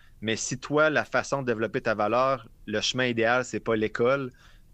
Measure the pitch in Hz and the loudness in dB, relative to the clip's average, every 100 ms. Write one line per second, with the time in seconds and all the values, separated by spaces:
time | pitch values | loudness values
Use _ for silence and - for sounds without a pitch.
0 | - - 107 110 - 127 - 147 156 135 | -20 -8 -4 -4 -4 -8 0 2 4 2
1 | 110 127 - 139 123 110 110 123 120 104 | 0 -2 -2 -2 -2 -2 -2 -2 -2 0
2 | 104 120 131 131 120 - - 104 - 127 | 2 2 2 0 -6 -18 -6 -4 -2 -2
3 | 127 113 110 127 123 107 - 113 107 - | -2 2 2 2 0 -6 -2 0 0 0
4 | 120 139 127 - - - - | 2 2 -4 -12 -20 -20 -20